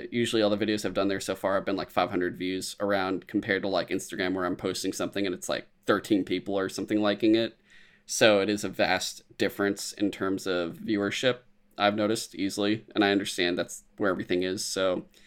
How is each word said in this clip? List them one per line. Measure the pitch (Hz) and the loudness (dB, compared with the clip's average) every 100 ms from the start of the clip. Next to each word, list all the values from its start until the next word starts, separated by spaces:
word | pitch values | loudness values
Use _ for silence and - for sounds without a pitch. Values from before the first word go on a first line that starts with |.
| - | -4
usually | 120 117 113 | -2 0 2
all | 104 | 2
the | 104 | 2
videos | 107 104 | 0 0
I've | 101 | -2
done | 92 95 | 0 0
there | 95 | 0
so | - | -4
far | 95 98 95 | -2 0 0
have | |
been, | 90 | -2
like, | 95 85 | -4 -2
five | - 90 | 0 0
hundred | 87 90 82 | 0 -2 -2
views | 90 95 - - | -4 -4 -6 -4
around | 101 101 95 92 - | 0 0 0 -4 -4
compared | 104 104 95 | -4 0 0
to, | 98 | 0
like, | 92 82 | 0 0
Instagram | 92 - - 92 | -4 -6 -4 -2
where | 95 | 0
I'm | 90 | -2
posting | 92 95 92 95 | -2 -4 -4 -4
something | - 98 98 98 | -4 -4 -2 -2
and | |
it's, | 90 - | -2 -4
like, | 67 - _ | -4 -6 _
thirteen | - 104 - 101 | 2 2 4 2
people | 90 92 92 98 | 2 -2 -2 -2
or | 95 | -2
something | - - 107 | -4 -2 0
liking | 104 101 110 | 2 2 4
it. | 113 113 - _ - - _ | 4 2 -6 _ -20 -20 _
So | - - 113 104 | -6 4 6 6
it | 98 | 4
is | 104 | 0
a | 98 | -2
vast | 95 87 92 - - - - | 0 2 2 -2 -10 -10 -2
difference | 101 - 101 - - | -2 0 0 -2 -6
in | - 101 | -2 -2
terms | - 95 98 95 | 0 -2 -2 -2
of | 90 85 87 | -2 -2 -6
viewership, | 113 104 101 - 131 120 - _ _ - | -2 0 0 0 0 0 -6 _ _ 0
I've | 104 104 | 2 4
noticed | 104 113 - - | 2 0 -4 -4
easily, | 98 104 101 110 - | -4 0 0 0 -2
and | - | 2
I | 101 | 4
understand | 101 98 - 87 87 | 4 2 0 0 0
that's | 85 - - - | -4 -8 -14 -2
where | 104 | 0
everything | 90 - 90 | 0 0 0
is, | 92 98 | 0 -4
so | - 95 95 90 - - | -4 -2 0 0 -6 -18